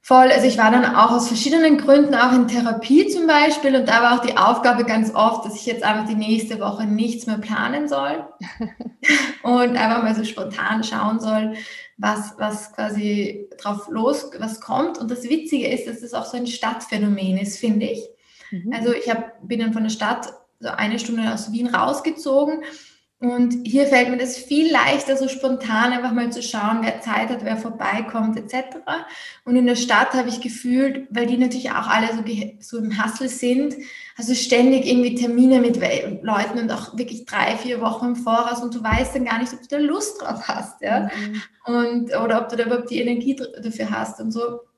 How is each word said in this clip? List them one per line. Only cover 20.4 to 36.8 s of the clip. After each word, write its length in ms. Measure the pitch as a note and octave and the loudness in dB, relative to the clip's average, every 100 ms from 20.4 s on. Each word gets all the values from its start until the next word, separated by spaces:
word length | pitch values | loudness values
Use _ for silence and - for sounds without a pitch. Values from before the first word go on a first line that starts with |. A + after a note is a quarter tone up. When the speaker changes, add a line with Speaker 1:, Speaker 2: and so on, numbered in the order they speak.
| _ _ | _ _
Speaker 1:
so 80 | A3+ | -8
eine 320 | - G#3 A#3 | -4 -2 -2
Stunde 320 | - A#3 A3 | -4 -2 -2
aus 180 | A3 G#3+ | -4 -6
Wien 140 | A3+ A#3+ | -4 -2
rausgezogen 880 | A#3+ A3+ D4 - D#4 C#4+ C4+ D4 D#4 - - - _ _ _ | 0 0 0 -4 -4 0 2 2 -2 -8 -16 -20 _ _ _
und 480 | A#3+ B3 B3 B3 A3 | -4 2 2 0 0
hier 200 | B3+ C#4 | 2 4
fällt 240 | C4 B3 | 4 4
mir 80 | B3 | 0
das 180 | B3+ - | -4 -6
viel 340 | - D4 D#4+ | -2 2 4
leichter, 460 | C#4 B3+ C#4+ - C4+ | 4 2 0 0 0
so 100 | C4+ | 0
spontan 680 | C4 C4+ B3+ A3 A3 B3 | -2 -2 -2 -2 0 2
einfach 200 | B3 B3 | 0 -2
mal 180 | A#3 A#3+ | -2 -2
zu 120 | A#3 | -4
schauen, 380 | - A3 G#3 A3+ | -8 -4 -2 0
wer 180 | A3+ - | -2 -4
Zeit 300 | A#3 G#3+ A3+ | -4 -4 -2
hat, 160 | A#3+ G#3 | -4 -4
wer 100 | A3 | -4
vorbeikommt, 800 | A3 G#3+ F#3+ G#3 A3+ A#3 A3 A3 | -6 -6 -4 -4 -4 -4 -2 -4
et 140 | G#3+ | -6
cetera. 560 | B3+ C4 - - D#4 - - - - - | -6 -6 -12 -8 -8 -8 -16 -18 -16 0
Und 100 | B3 | 4
in 80 | |
der 100 | B3 | 4
Stadt 380 | A#3+ A#3+ G#3+ C4 | 2 2 4 4
habe 160 | B3+ A#3+ | 0 -2
ich 140 | A3+ | -4
gefühlt, 680 | A#3+ - B3 B3+ C4+ C4+ - | -8 -8 -2 2 2 -2 -6
weil 160 | G#3+ | -2
die 140 | A#3+ B3 | 0 2
natürlich 320 | B3 B3+ - | 0 0 -4
auch 180 | - A3 | -4 0
alle 260 | - A3+ | 0 0
so 60 | A3+ | -2
gehe-, 360 | A3 G#3+ - - | -4 -6 -8 -12
so 160 | - A#3 | -12 -8
im 260 | G#3+ G3+ | -6 -2
Hustle 260 | A3 A3 C4 | -4 -4 -6
sind, 460 | - B3 B3+ D4 D4 - - - - | -4 0 0 0 -4 -14 -18 -18 -10
hast 100 | A3+ | -2
du 60 | |
ständig 520 | B3 - A#3+ B3+ C4+ - | -2 2 6 6 6 4
irgendwie 280 | B3 B3 | 2 2
Termine 460 | A#3+ A#3+ A#3 C4 B3+ | 0 0 6 6 8
mit 200 | A#3+ F3+ | 4 2
we-, 400 | F3 - - F3 | 0 0 -4 -8
Leuten 360 | G#3 G#3 G#3+ A#3 | -2 -2 0 -2
und 120 | A3+ | -4
auch 280 | - | -4